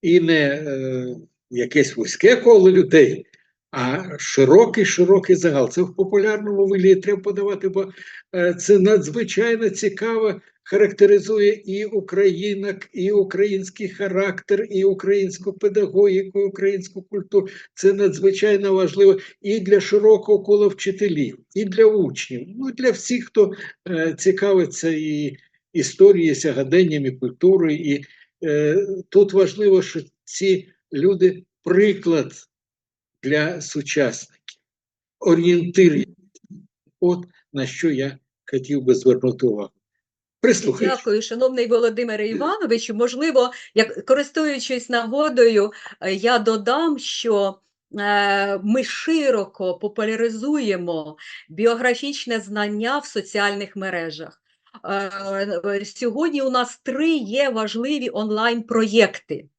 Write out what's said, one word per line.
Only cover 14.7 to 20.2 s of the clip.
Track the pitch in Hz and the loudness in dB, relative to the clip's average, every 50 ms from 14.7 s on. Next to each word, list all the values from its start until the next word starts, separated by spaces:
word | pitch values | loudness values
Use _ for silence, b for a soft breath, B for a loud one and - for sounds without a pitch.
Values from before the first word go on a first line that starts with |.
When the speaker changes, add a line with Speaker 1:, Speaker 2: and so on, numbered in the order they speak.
| 208 190 190 | -2 0 0
Speaker 1:
українську | 196 190 190 - 190 202 202 190 180 143 - - 202 190 | 0 0 -2 -2 -2 0 0 0 -4 -6 -8 -10 -10 -10
педагогіку, | - - 208 202 214 202 - - 185 202 202 185 190 196 196 190 202 | -4 -4 -2 0 0 -2 0 2 2 2 4 2 0 -4 -4 -4 -4
і | 202 | -4
українську | 196 190 - 190 196 202 190 180 - _ 190 | -4 -4 -4 -4 -4 -4 -4 -8 -12 _ -18
культуру. | 185 _ - 202 185 _ - 202 190 190 B B B B _ | -18 _ -10 -10 -10 _ 0 0 0 0 B B B B _
Це | - 185 190 202 | 0 0 0 2
надзвичайно | 196 202 190 151 156 175 196 190 190 - 214 208 196 202 196 190 | 2 0 -2 -2 2 0 0 0 2 0 0 0 0 0 0 0
важливо | 190 185 160 143 190 202 196 190 190 B B B B | 0 0 -2 2 4 4 4 4 4 B B B B
і | _ 202 208 220 | _ -4 -4 -4
для | 185 185 202 202 | 2 2 2 2
широкого | 190 - 202 208 202 214 220 196 | 2 2 0 4 6 6 4 4